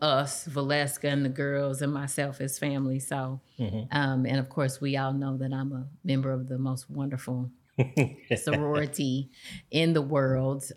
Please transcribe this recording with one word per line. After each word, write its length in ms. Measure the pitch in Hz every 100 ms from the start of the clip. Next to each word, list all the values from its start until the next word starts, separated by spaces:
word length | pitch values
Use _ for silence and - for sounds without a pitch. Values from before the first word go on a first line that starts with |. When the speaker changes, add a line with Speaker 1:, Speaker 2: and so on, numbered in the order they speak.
Speaker 1:
us, 440 | 151 135 139 - 160
Valeska 640 | 143 139 147 143 - 143
and 120 | 139
the 40 | 135
girls 500 | 135 139 139 139 135
and 100 | 143
myself 480 | 143 139 - 143 135
as 180 | 135 -
family. 400 | 147 139 135 131
So, 420 | - 139 131 131 _ -
Speaker 2:
Mm-hmm. 380 | 107 110 120 143
Speaker 1:
um, 300 | 139 131 123
and 120 | 135
of 100 | 127
course, 320 | 160 131 -
we 160 | 139 135
all 160 | 135
know 240 | 139 139 131
that 160 | 135
I'm 200 | 135 135
a 140 | 131 139 -
member 280 | 175 135 135
of 160 | 131 127
the 100 | 127
most 320 | 131 127 -
wonderful 600 | 143 139 127 - 127 127 - _ -
Speaker 2:
<laughs> 580 | 127 156 123 - - 113
Speaker 1:
sorority 960 | 156 156 147 147 143 - 135 131 131 - - - -
in 220 | 156 165
the 100 | 160
world, 600 | 139 147 131 131 131 139 -